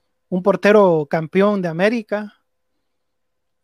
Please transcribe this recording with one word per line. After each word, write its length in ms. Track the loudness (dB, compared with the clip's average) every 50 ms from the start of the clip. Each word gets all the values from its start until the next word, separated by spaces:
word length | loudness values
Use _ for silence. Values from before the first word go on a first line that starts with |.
| _ _ _ _ _ -8
un 140 | -8 -4 0
portero 640 | 0 -2 2 2 4 4 6 4 4 2 0 -2 -2
campeón 520 | -4 -6 -4 -2 -2 0 0 0 0 -2 -4
de 60 | -6
América. 680 | -4 -2 -2 -2 -2 -4 -6 -6 -8 -8 -8 -10 _ _ _ _ _ _ _ _ _ _ _ _ _ _ _ _ _ _ _ _ _ _ _ _ _ _